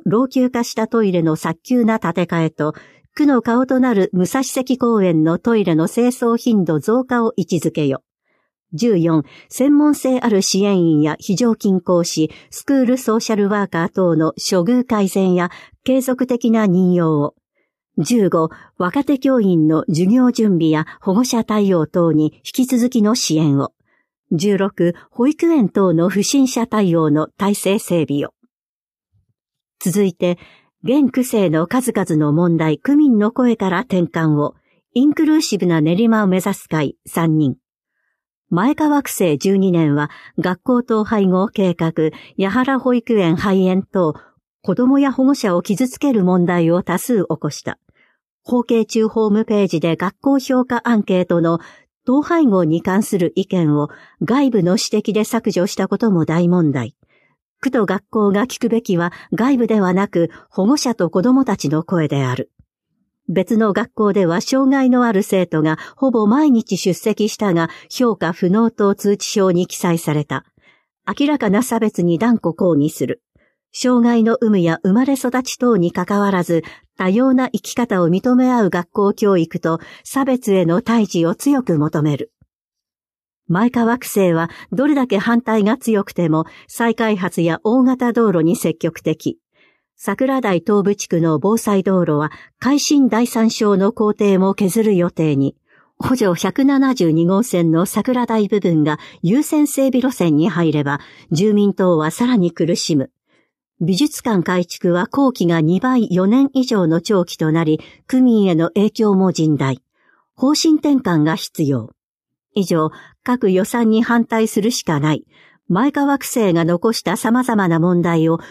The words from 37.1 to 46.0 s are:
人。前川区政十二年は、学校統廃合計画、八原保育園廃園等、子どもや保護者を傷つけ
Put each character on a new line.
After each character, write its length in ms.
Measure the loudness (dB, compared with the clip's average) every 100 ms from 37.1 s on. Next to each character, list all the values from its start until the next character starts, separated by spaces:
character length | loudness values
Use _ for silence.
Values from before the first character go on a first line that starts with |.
| -4 0 0
人。 200 | 0 -4 _ _ _ _ _ _ _ _ -6
前 260 | -2 0 0
川 280 | 0 0
区 60 | -2
政 280 | -2 0 0
十 180 | 0 2
二 160 | 2
年 220 | 2 2
は、 160 | 0 -2 -8 -16 -6
学 220 | -4 -4
校 120 | -2 -2
統 260 | 0 -2
廃 240 | 0 0 2
合 200 | 2 -2
計 280 | -2 -2 0
画、 340 | -2 0 -2 -4 -18 -4
八 100 | -2
原 300 | 0 0 0
保 160 | 0 -2
育 240 | 0 0
園 160 | 2 0
廃 320 | 0 2 2
園 160 | 0
等、 320 | -2 -2 -2 -2 -12 _ _ _
子 140 | -4 0
ど 120 | 2
も 100 | 2
や 140 | 2
保 140 | 0 0
護 100 | 0
者 200 | 0 -2
を 60 |
傷 260 | -2 -4 -4
つ 120 |
け 120 | -2